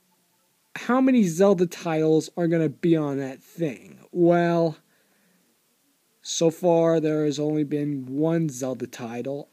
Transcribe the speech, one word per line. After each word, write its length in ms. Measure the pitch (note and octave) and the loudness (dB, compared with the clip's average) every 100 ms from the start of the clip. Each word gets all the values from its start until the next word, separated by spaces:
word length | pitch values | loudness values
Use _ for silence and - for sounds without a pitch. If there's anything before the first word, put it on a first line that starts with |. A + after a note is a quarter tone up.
| _ _ _ _ _ _ _ - | _ _ _ _ _ _ _ -10
how 240 | - B3+ | -2 2
many 220 | C4 B3+ | 4 4
Zelda 440 | F#3 D#3+ G3 F#3 F3 | 4 4 4 4 0
titles 640 | - E3+ D#3+ D#3 D#3 D3+ - | -4 -4 0 2 2 0 -4
are 120 | E3+ | 0
gonna 200 | E3+ D#3 | 0 0
be 260 | B2 F3 | 0 2
on 220 | D#3+ D3 C#3 | 2 0 -4
that 240 | C3+ C3+ | -8 -12
thing? 580 | _ - D#3+ G#2 - C#2 - | _ -8 -8 -8 -16 -20 -8
Well, 640 | F3 E3+ F3 E3+ E3+ E3 D#3 _ _ _ _ _ _ _ _ _ _ _ _ _ _ | 2 4 4 2 2 0 -4 _ _ _ _ _ _ _ _ _ _ _ _ _ _
so 300 | - - E3 | -10 -2 -2
far 500 | D#3+ F3+ E3 E3 E3 | 0 0 2 2 2
there 240 | D3+ D3+ | 0 0
has 140 | D3+ C#3 | -2 -2
only 260 | D3+ D3+ | -2 -2
been 420 | C#3+ D3 D3 C#3 B2+ | -2 -4 -4 -6 -6
one 420 | C#3 D#3+ E3+ D#3+ | -2 0 0 -2
Zelda 380 | B2 C3 A#2+ B2 | -4 -8 -8 -10
title, 640 | - A#2 A#2+ B2 C#3+ - | -12 -12 -10 -8 -10 -12